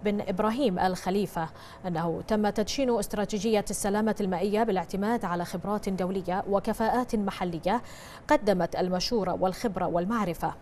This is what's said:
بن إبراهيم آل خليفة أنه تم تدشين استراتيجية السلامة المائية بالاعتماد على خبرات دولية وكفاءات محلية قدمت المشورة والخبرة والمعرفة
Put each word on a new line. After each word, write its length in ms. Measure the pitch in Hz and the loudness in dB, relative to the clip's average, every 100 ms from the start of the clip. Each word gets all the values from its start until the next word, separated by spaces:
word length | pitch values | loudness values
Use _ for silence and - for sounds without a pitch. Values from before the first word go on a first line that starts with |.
بن 180 | 208 202 | 0 -2
إبراهيم 580 | - 180 214 226 277 180 | -2 0 0 2 2 2
آل 180 | 185 180 | 0 0
خليفة 520 | - 190 196 - 160 - - - 185 | 0 0 0 -2 -6 -8 -18 -10 -4
أنه 340 | 165 170 160 180 | -2 0 -2 0
تم 220 | 214 208 | 2 2
تدشين 500 | 202 202 - 262 233 | 0 -2 0 2 2
استراتيجية 680 | 202 208 196 214 202 214 190 | 0 -2 -2 0 2 2 2
السلامة 460 | 196 208 202 220 202 | -2 0 2 2 2
المائية 420 | 202 180 196 208 | 0 0 2 2
بالاعتماد 640 | 226 185 165 196 202 240 208 | 2 2 0 -2 0 0 0
على 200 | 175 175 | -2 -2
خبرات 440 | 180 196 208 202 | -4 -2 -2 -2
دولية 540 | 190 185 190 180 180 - | -2 -2 -2 -2 -2 2
وكفاءات 680 | 202 190 214 220 220 247 226 | 0 2 0 2 2 2 0
محلية 680 | 196 - 180 165 175 226 - - - - - | 0 -2 -4 -2 0 0 -2 -16 -16 -18 2
قدمت 480 | 202 202 190 170 - | 2 4 4 2 0
المشورة 640 | 185 180 - 240 180 175 | 0 0 0 0 0 2
والخبرة 440 | 185 180 240 180 175 | 0 0 -4 0 0
والمعرفة 680 | 170 180 233 190 165 170 - | 2 0 0 0 -2 -4 -6